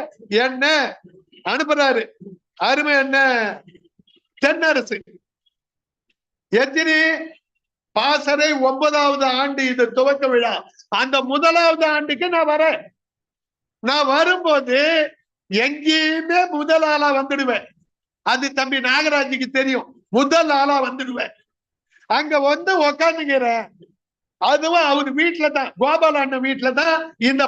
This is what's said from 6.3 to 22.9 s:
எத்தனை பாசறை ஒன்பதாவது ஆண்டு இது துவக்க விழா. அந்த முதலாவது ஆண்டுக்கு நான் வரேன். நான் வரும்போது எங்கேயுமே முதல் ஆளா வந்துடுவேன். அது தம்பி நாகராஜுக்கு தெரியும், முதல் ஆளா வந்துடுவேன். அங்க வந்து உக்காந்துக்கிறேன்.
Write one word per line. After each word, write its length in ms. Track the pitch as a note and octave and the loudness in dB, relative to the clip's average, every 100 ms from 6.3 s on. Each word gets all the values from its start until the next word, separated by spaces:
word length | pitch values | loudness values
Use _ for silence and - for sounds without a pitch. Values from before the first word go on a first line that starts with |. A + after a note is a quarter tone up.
| _ _ | _ _
எத்தனை 460 | G#3+ C4+ D4 D#4+ D#4 D#4+ D4+ D#4+ - _ _ _ _ _ - | 0 0 0 0 2 2 -2 -8 -18 _ _ _ _ _ -2
பாசறை 520 | C4+ D4 C#4+ C#4+ D4+ C#4+ | 0 0 0 0 0 2
ஒன்பதாவது 640 | C4 C4+ D4+ D4 C#4+ C#4 C4+ B3+ | 0 2 0 2 2 2 0 0
ஆண்டு 220 | C#4 C#4 C4 | -2 -2 -2
இது 200 | B3+ A#3 | 0 0
துவக்க 360 | B3 C4+ C#4 C4+ | 2 0 0 0
விழா. 260 | A#3+ A#3 F3 - - _ | 0 0 -4 -10 -20 _
அந்த 240 | G#3 C4 C4+ | -2 0 -2
முதலாவது 600 | B3+ C#4+ E4 E4+ E4 D#4+ D#4 | 0 0 2 4 2 2 0
ஆண்டுக்கு 400 | D4+ D4+ C#4+ F4+ | 0 -4 -4 -2
நான் 200 | E4+ D4+ | 0 0
வரேன். 280 | D4+ D#4+ G#3+ - _ _ _ _ _ _ _ _ _ | 2 0 -2 -8 _ _ _ _ _ _ _ _ _
நான் 240 | A3+ D4 C#4 | -2 0 2
வரும்போது 720 | C#4+ E4 F4+ E4+ C#4+ B3+ B3+ D4+ E4 D4 - _ _ - | 2 2 0 2 0 2 0 2 0 -2 -6 _ _ -6
எங்கேயுமே 920 | G3 C4 D4 D4+ D#4 D#4 D#4+ D#4+ F4 F4+ | -2 -2 -2 0 0 0 -2 0 0 0
முதல் 360 | D4+ D4+ D#4+ D#4 | -2 0 2 2
ஆளா 220 | D4 D4 | 2 2
வந்துடுவேன். 520 | C4+ C#4 C#4 B3+ G#3+ - _ _ _ _ _ - | 0 -2 -2 -2 -4 -6 _ _ _ _ _ -2
அது 200 | B3+ C4+ | -2 -2
தம்பி 240 | C4+ C4 C4+ | -4 -4 -2
நாகராஜுக்கு 680 | B3 C#4 D4+ D4 C4+ C4 B3+ | 0 0 0 0 -2 -4 -2
தெரியும், 360 | C4 C4+ B3+ - - _ | -2 0 -2 -6 -18 _
முதல் 420 | A3 C#4 D#4+ D#4+ | 0 2 2 2
ஆளா 260 | C#4 C#4 C#4 | 2 2 0
வந்துடுவேன். 520 | B3+ C4 B3+ B3 - - _ _ _ _ _ _ - | -2 -6 -8 -8 -10 -14 _ _ _ _ _ _ -4
அங்க 300 | A#3+ D4+ D4 | -2 0 0
வந்து 340 | C#4 D4+ F4+ F#4 | 2 0 0 2
உக்காந்துக்கிறேன். 840 | D4 | 0